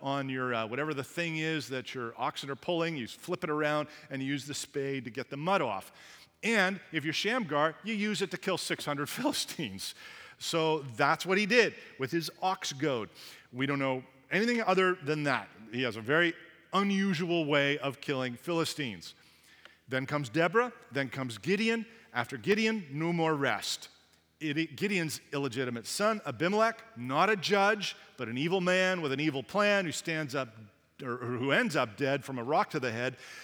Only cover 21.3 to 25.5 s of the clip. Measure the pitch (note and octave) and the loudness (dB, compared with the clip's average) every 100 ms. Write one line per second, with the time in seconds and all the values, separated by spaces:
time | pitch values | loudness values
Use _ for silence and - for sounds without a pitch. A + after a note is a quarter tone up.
21.3 | G#2+ A#2+ G3 A3+ A3+ G#3+ - - A#2+ A#2 | -4 0 2 2 0 -4 -14 -6 -4 -2
22.3 | B2 G#2 G#3 A3 A3 D3+ C#3+ E3 E3+ D#3+ | -2 2 4 4 0 -4 -2 0 2 2
23.3 | D3+ C3+ G2+ - - - - _ _ _ | 2 2 0 -2 -6 -10 -20 _ _ _
24.3 | _ D#3 D3 D#3+ C3+ G3+ G3 D#3+ A2 - | _ -4 -2 -2 -2 0 0 -2 -4 -6
25.3 | C#3+ C#3 | -2 -2